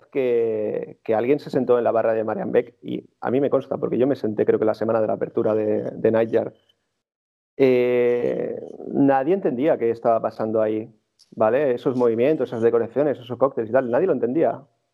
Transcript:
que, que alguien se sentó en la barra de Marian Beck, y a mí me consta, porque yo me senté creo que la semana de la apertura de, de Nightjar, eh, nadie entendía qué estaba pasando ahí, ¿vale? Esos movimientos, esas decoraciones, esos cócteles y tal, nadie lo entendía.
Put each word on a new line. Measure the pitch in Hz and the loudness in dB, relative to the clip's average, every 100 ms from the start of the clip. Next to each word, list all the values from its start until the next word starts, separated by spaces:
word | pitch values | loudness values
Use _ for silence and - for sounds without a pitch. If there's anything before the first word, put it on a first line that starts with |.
| _ | _
que, | 143 127 117 117 110 107 - - - | -2 0 2 0 -2 -4 -4 -8 -8
que | - 107 | -2 0
alguien | 120 147 | 2 0
se | 165 | 0
sentó | 143 123 123 | 0 2 4
en | |
la | 110 | 4
barra | 113 113 | 2 2
de | 113 | 0
Marian | 110 110 - | 0 -4 0
Beck, | 120 131 - | 0 0 -6
y | - 120 - _ | -10 -10 -10 _
a | - | -2
mí | 127 | 0
me | 139 | 0
consta, | 135 131 113 | 0 -2 -4
porque | 120 113 | -2 0
yo | 131 | 0
me | |
senté | 127 110 107 110 | 0 -2 0 0
creo | 113 | 2
que | |
la | 107 | 0
semana | 107 110 113 | 0 -2 0
de | 110 | 0
la | |
apertura | 110 - - 113 | -2 -4 -2 0
de, | 110 107 107 127 | 0 0 -2 -4
de | - 113 | -2 0
Nightjar, | 113 117 113 107 - _ _ _ _ _ _ _ _ _ - | 2 0 0 -2 -8 _ _ _ _ _ _ _ _ _ 0
eh, | 135 123 123 123 120 120 127 120 - - - - - | 2 4 2 2 2 0 -2 -4 -6 -8 -12 -14 -6
nadie | - 139 135 135 | 2 2 2 0
entendía | 196 190 123 156 120 | -2 -2 -2 0 0
qué | 117 | 0
estaba | 113 120 113 | 0 0 0
pasando | 110 - 113 110 | 0 -4 -2 0
ahí, | 107 107 113 _ _ _ _ | 0 -2 -8 _ _ _ _
¿vale? | - 110 127 147 | 0 2 2 2
Esos | 120 151 123 | 0 0 2
movimientos, | 120 113 131 160 123 | 2 2 2 0 -2
esas | 120 | 0
decoraciones, | 117 117 110 127 147 120 | 2 2 0 -2 -2 -2
esos | 117 113 | -8 -2
cócteles | 139 120 107 | -2 0 -2
y | |
tal, | 127 123 | 0 0
nadie | 120 185 | 0 0
lo | |
entendía. | 131 117 147 156 131 - _ _ | 0 -2 0 0 -2 -10 _ _